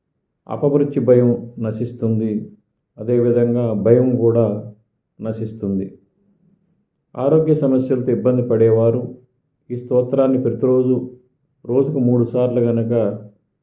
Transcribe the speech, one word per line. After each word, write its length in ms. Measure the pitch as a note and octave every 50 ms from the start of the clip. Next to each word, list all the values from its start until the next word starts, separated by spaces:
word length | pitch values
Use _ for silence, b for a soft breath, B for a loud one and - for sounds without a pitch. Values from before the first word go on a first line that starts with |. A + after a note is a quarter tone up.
| _ _ _ _ _ _ _ _ _ -
అపమృత్యు 520 | A2 - D3+ C#3+ C#3 D3 C#3 B2+ - C3
భయం 280 | A2+ A#2 B2+ B2 B2 A#2+ A#2 - - - - -
నశిస్తుంది. 760 | A2+ A2 A2 A2+ A#2+ A#2+ - - A2+ A2+ A2+ G#2+ A2+ A2 G#2+ G#2 - - - _ _ _ _ _ _ _ _
అదేవిధంగా 760 | A#2+ A2 A2+ B2 A#2+ A#2+ A#2+ A#2+ A#2+ A#2+ A#2+ A#2 B2 A#2+ A2+ G#2+
భయం 360 | G2+ F#2+ A2 A#2+ B2 B2+ B2+ B2
కూడా 320 | A2+ A2+ A#2 A2+ A#2 A2+ G#2 G2+ G#2 - - - _ _ _ _ _ _ _ _ -
నశిస్తుంది. 680 | G#2+ A2+ A2 A2 A2+ A2 - - G#2+ G2 G2 F#2+ F#2 F#2 - - _ _ _ _ _ _ _ _ _ _ _ _ _ _ _ _ _ _ _ _ _ _ -
ఆరోగ్య 380 | B2 B2+ C#3+ D#3 D#3+ D#3 D#3+ D3+
సమస్యలతో 560 | D3 C#3 C3+ C3 B2+ B2+ - C3+ B2 A#2+ B2+
ఇబ్బంది 320 | A#2 G#2 G#2 B2+ B2+ B2+ A#2+
పడేవారు 540 | - A#2 A2 A2+ A2+ A2+ A2+ A2+ A#2 A#2 B2+ - - - - _ _ _ _ _ _ _ _ _ -
ఈ 80 | B2
స్తోత్రాన్ని 640 | B2 B2 - B2+ B2+ B2 B2 B2+ C3+ C3+ C3+ C3 B2 B2
ప్రతిరోజు 520 | A#2 - - C3 B2+ B2+ B2+ B2+ B2+ B2+ - - - - - _ _ _ _ _ _ _ _ -
రోజుకు 340 | A#2+ A#2+ C3+ C#3+ D3 D#3 C3+
మూడు 240 | B2 A#2+ B2 B2 A#2
సార్లు 360 | A2+ - B2 B2 B2 A#2 B2
గనక 340 | A#2+ A#2 A#2 A#2 A2+ A2+ A#2+ A#2 G#2+ G2+ A2 - - - - _ _ _ _ _